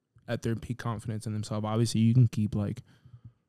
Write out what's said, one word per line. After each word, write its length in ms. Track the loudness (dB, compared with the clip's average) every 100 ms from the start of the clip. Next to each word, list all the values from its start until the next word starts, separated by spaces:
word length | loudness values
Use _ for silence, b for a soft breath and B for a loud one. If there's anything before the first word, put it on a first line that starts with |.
| _ _ -8
at 140 | -4
their 140 | -2 -4
peak 220 | -6 -8
confidence 480 | -6 -6 -6 -8 -6
in 80 |
themselves. 320 | -6 -4 -4 -2
Obviously, 340 | 0 2 4
you 140 | 6
can 120 | 6 6
keep, 260 | 4 -2
like, 280 | -2 -4 -6 b b b b b b